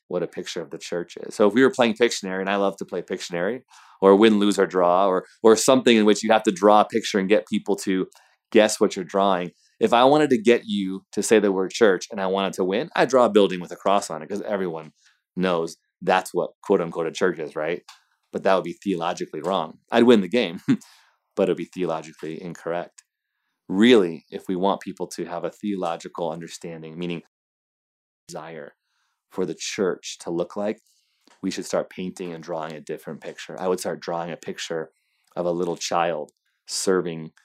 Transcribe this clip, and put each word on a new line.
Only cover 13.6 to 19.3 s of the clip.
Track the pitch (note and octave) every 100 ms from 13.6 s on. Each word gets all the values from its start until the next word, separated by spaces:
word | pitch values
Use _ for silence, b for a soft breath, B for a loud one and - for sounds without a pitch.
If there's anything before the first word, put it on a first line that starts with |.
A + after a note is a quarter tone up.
with | F2
a | F2+
cross | G2+ G2+ -
on | D#2
it | D#2
'cause | G2+
everyone | A2 G2+ F#2 D#2+ D#2 _ _ _ _
knows | - F#2 E2+ E2+ - _ -
that's | F#2 F#2 -
what, | F2 D#2+ _
quote | - F#2+
unquote, | E2+ F2 D#2+
a |
church | D2+ F#2 D#2+
is, | D2 D#2
right? | D#2 F2 - b b b _
But | F#2+
that | G2
would | F#2+
be | E2+ -
theologically | G2+ F2 E2+ F2+ F2